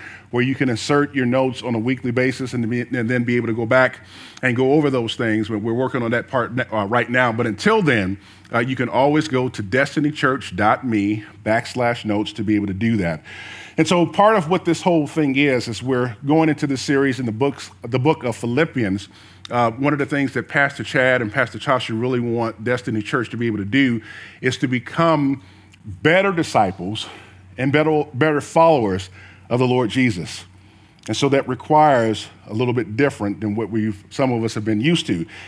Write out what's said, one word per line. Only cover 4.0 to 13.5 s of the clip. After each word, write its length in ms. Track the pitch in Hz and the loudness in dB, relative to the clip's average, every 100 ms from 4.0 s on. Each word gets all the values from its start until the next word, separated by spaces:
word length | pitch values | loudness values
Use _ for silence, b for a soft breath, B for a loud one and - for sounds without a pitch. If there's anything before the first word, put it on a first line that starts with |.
| B B B B | B B B B
and 140 | 127 | -2
go 180 | 120 131 | 2 4
over 160 | 156 143 | 4 2
those 260 | 127 113 | 0 -2
things. 340 | - 117 107 107 | -2 0 0 -2
But 100 | 107 | -4
we're 140 | 113 | -2
working 280 | 120 127 127 | -2 -2 -2
on 100 | 117 | -2
that 180 | 120 - | -2 -2
part, 280 | 131 107 120 - | -2 -2 -4 -4
uh, 140 | 110 101 | -2 0
right 220 | 120 120 | 0 2
now. 240 | 127 123 | 2 2
But 120 | 113 | 2
until 360 | 110 98 214 220 | -2 0 2 4
then, 360 | 151 113 95 98 B B B | 4 2 0 -4 B B B
uh, 60 | 117 | -2
you 160 | 131 127 | -2 -2
can 100 | 120 | -2
always 400 | 117 143 156 156 | 2 2 2 0
go 220 | 127 127 | 0 -2
to 120 | - | -6
destinychurch 920 | 98 127 143 156 143 143 135 135 - | -2 0 0 0 -2 0 0 0 -4
dot 300 | 92 107 131 | 0 2 2
me 400 | 127 107 101 107 B B | 2 0 0 -2 B B
backslash 600 | 107 117 - 127 120 117 | -2 -2 -2 -2 -2 -2
notes 260 | 107 104 104 | -2 -2 -2
to 100 | - | -4
be 120 | 107 | 0
able 120 | 104 98 | 0 0
to 60 | |
do 220 | 95 113 110 | -2 0 0
that. 240 | 85 78 B B B | -2 -4 B B B